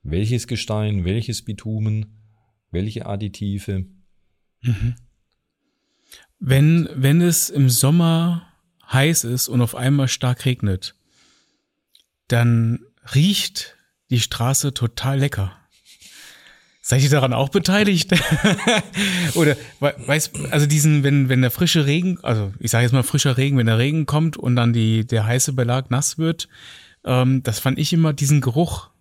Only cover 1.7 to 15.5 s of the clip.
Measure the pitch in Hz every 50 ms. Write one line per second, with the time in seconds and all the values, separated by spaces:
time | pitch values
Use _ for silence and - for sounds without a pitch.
1.7 | 110 110 110 107 107 107 107 - - _ _ _ _ _ _ _ _ _ _ _
2.7 | - 87 98 107 110 117 - - 101 98 107 101 98 - 104 101 98 101 - -
3.7 | 101 95 92 - - _ _ _ _ _ _ _ _ _ _ _ _ _ - 123
4.7 | 113 95 - 120 120 - - _ _ _ _ _ _ _ _ _ _ _ _ _
5.7 | _ _ _ _ _ _ _ _ - - _ _ _ _ 208 131 131 139 147 156
6.7 | 165 170 160 - - 131 131 139 147 170 175 175 160 - - - - 139 139 127
7.7 | 123 - - 139 156 170 170 165 165 165 170 175 170 170 - _ _ _ _ _
8.7 | _ _ _ - - 131 139 160 165 - - 117 123 123 - - 120 123 120 113
9.7 | - 123 123 131 143 143 135 127 - - - 123 123 - - 143 123 - - 104
10.7 | 92 92 - - _ _ _ _ _ _ _ _ _ _ _ _ _ _ _ _
11.7 | _ _ _ _ _ _ _ _ _ _ _ _ 123 117 117 120 117 117 113 113
12.7 | 120 - - _ _ _ _ - - 135 156 196 202 - - - _ - - -
13.7 | - _ _ _ _ _ _ _ 123 117 - - - - 113 127 135 - - 143
14.7 | 131 - 120 113 _ - - 131 135 135 139 139 - - 95 92